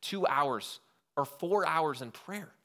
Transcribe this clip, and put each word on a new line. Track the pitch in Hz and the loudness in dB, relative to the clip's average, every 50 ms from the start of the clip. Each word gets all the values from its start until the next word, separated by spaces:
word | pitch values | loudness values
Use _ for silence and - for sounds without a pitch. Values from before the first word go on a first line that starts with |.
two | - - - 196 185 | -8 -6 -4 0 2
hours | - 135 139 147 143 127 110 - - - - _ _ _ _ _ _ _ | 2 4 4 4 2 2 -2 -4 -8 -14 -14 _ _ _ _ _ _ _
or | - 143 | -2 -2
four | - - - - 170 190 208 185 | -2 -2 -6 -2 2 2 4 4
hours | 165 160 165 160 151 139 123 127 | 4 2 2 2 2 0 -4 -8
in | 117 | -10
prayer? | 110 - - - 190 208 190 - - _ _ | -12 -14 -14 -10 -10 -10 -10 -12 -18 _ _